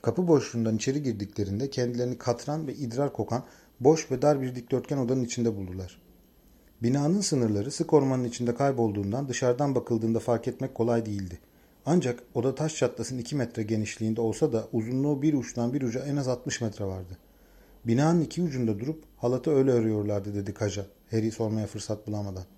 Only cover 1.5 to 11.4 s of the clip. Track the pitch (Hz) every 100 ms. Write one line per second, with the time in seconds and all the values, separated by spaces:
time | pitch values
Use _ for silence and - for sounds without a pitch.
1.5 | 101 135 131 123 120 123 120 - 120 -
2.5 | 151 156 - 127 113 143 - 104 120 -
3.5 | - _ _ 127 160 - 127 147 143 127
4.5 | 123 120 127 117 139 123 135 120 - 117
5.5 | 101 92 92 90 - - - _ _ _
6.5 | _ _ _ 117 139 147 196 190 143 117
7.5 | 104 117 - 156 151 135 131 123 - 120
8.5 | 120 139 120 113 101 101 120 139 120 127
9.5 | 123 143 131 - 117 113 113 120 117 127
10.5 | - 131 - 113 117 107 101 92 -